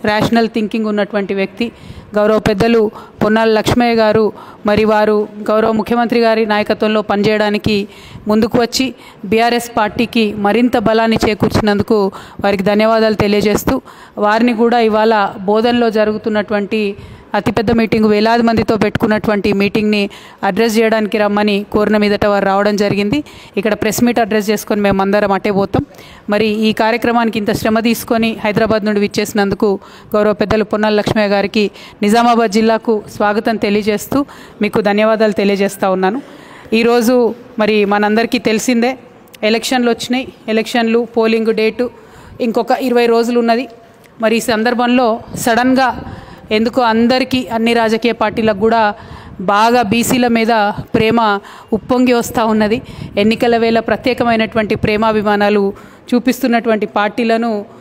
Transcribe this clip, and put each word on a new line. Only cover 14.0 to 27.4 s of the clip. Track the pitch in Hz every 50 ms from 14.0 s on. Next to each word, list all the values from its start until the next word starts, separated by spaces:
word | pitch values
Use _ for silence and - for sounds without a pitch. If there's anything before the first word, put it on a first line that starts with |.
| - - - -
వారిని | 208 208 214 226 233 247 240
కూడా | 208 233 233 233 240
ఇవాళ | 226 220 208 214 220 226 226 214 196 - - 196
బోధనలో | 190 190 208 220 220 240 240 240 240 226
జరుగుతున్నటువంటి | 208 220 214 214 214 214 - 233 214 208 202 - 220 208 202 190 - 220 214 196 202 - - - - - - - -
అతిపెద్ద | 208 202 247 202 - 226 208
మీటింగ్, | 240 226 226 208 - 226 214
వేలాది | 220 208 208 214 226 233 233 233
మందితో | 233 226 220 220 - 226 208
పెట్టుకున్నటువంటి | 220 208 - - - 214 214 214 - 220 208 202 180 214 202
మీటింగ్ని | 196 202 202 196 226 214 214 208 208 202 202 - - - - - - -
అడ్రస్ | 196 185 196 226 233 208 226
చేయడానికి | 226 220 226 220 214 196 220 214
రమ్మని | 208 208 208 208 208 208 202 196 208 -
కోరిన | - 214 208 208 214 214
మీదట | 208 208 202 202 214
వారు | 208 202 202 196
రావడం | 196 190 196 202 208 208
జరిగింది. | 190 208 202 202 196 202 208 240 294 294 - - - - - - 214
ఇక్కడ | 180 214 208
ప్రెస్ | 202 202 214 196 - 247
మీట్ | 240 233 240
అడ్రస్ | 233 196 214 220 202 208
చేసుకొని | 214 202 - - 220 208
మేమందరం | 202 202 196 190 196 196 196 208 208 196
అటే | 196 190 - 214
పోతాం. | 202 190 196 196 - - 285 - - - - - - - - -
మరి | 208 208 220 220
ఈ | 208 220 220 220 214
కార్యక్రమానికి | - 226 220 226 233 - 240 233 240 233 226 196
ఇంత | 226